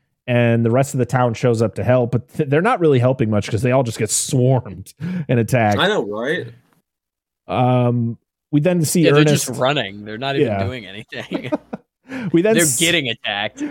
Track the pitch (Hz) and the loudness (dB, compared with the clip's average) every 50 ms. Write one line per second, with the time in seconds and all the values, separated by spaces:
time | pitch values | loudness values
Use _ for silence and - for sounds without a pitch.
0 | _ _ _ _ _ 123 120 120 120 117 117 117 117 113 117 127 135 - - 131 | _ _ _ _ _ 0 2 2 4 4 2 2 2 2 2 2 0 0 -2 -2
1 | 120 - - 127 123 120 110 - - 123 117 110 117 104 - - 92 120 127 127 | -2 0 2 2 2 0 0 0 0 2 2 2 0 0 -2 -2 0 2 2 2
2 | 120 113 - 117 - _ - - 156 135 143 156 180 240 247 175 170 156 139 123 | 2 0 -2 -4 -4 _ -4 -4 -2 0 2 2 2 2 2 2 4 4 4 4
3 | 120 127 127 - 123 107 107 104 - - - 101 123 123 127 135 123 117 - - | 4 2 2 2 0 0 0 0 -2 -2 -2 -2 0 2 2 2 2 0 -2 -4
4 | 113 - - - - - 143 127 123 131 135 120 - 104 90 98 98 - - - | -4 -2 -2 -4 -2 0 0 2 2 4 2 2 0 -6 -12 -14 -16 -18 -14 -10
5 | 151 175 185 175 147 - 127 117 113 104 135 120 113 104 104 135 165 196 214 170 | -8 -6 -6 -6 -4 0 0 0 0 2 2 2 2 2 2 2 2 2 0 0
6 | 117 101 104 110 120 - - 170 127 117 120 - _ _ _ _ _ _ _ _ | -2 -4 -6 -6 -4 -4 -4 -6 -8 -10 -16 -20 _ _ _ _ _ _ _ _
7 | _ _ _ _ _ _ _ _ _ - 90 107 123 123 127 123 123 120 120 123 | _ _ _ _ _ _ _ _ _ -4 -2 0 2 2 2 2 2 2 0 0
8 | 117 117 117 - _ _ _ _ _ _ 147 147 147 180 180 175 156 - - 180 | -2 -4 -6 -8 _ _ _ _ _ _ 0 2 2 2 2 0 0 0 2 2
9 | 156 165 147 151 151 156 147 - - 131 117 139 127 135 147 143 110 98 101 104 | 4 4 6 6 6 4 4 2 0 -4 -4 -2 0 0 0 -2 -4 -6 -8 -12
10 | 104 107 107 113 131 139 139 143 143 110 101 98 98 110 127 123 101 92 98 107 | -12 -12 -10 -6 -6 -4 0 0 0 0 0 -2 -4 -4 -6 -8 -12 -14 -16 -16
11 | 110 _ 143 120 - - - - - 123 302 - - _ - - _ _ _ _ | -16 _ -14 -14 -10 -8 -8 -8 -8 -6 -8 -8 -8 _ -18 -18 _ _ _ _
12 | _ 254 269 262 226 170 - 170 180 214 226 170 170 151 123 - 165 170 170 165 | _ -14 -12 -10 -4 -2 0 2 2 2 2 2 2 0 0 0 0 0 0 0
13 | 139 117 113 - - 113 101 101 107 107 - 269 302 285 | -2 -4 -6 -6 -6 -6 -4 -4 -6 -6 -8 -8 -10 -10